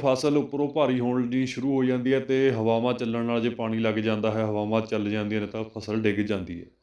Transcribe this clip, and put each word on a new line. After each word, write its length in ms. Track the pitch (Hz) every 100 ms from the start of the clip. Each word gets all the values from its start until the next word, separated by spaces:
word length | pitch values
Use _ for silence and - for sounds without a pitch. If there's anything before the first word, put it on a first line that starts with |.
| 139
ਫਸਲ 320 | 131 147 147
ਉੱਪਰੋਂ 320 | 139 139 143
ਭਾਰੀ 300 | 156 135 127
ਹੋਣ 280 | 120 127 120
ਦੀ 180 | 127 131
ਸ਼ੁਰੂ 300 | 127 135 135
ਹੋ 80 |
ਜਾਂਦੀ 300 | 127 127 123
ਹੈ 60 | 135
ਤੇ 320 | 131 131 135
ਹਵਾਵਾਂ 420 | 113 110 113 123
ਚੱਲਣ 320 | 123 117 117 117
ਨਾਲ 160 | 117
ਜੇ 80 | 117
ਪਾਣੀ 300 | 117 113 113
ਲੱਗ 160 | 110 107
ਜਾਂਦਾ 360 | 110 107 110
ਹੈ, 120 | 110
ਹਵਾਵਾਂ 380 | 110 104 107 110
ਚੱਲ 280 | 110 110 104
ਜਾਂਦੀਆਂ 320 | 107 104 107
ਨੇ, 60 | 104
ਤਾਂ 160 | 110
ਫਸਲ 380 | 110 110 107 110
ਡਿੱਗ 160 | 107 101
ਜਾਂਦੀ 420 | 104 98 87 85
ਹੈ। 60 | - _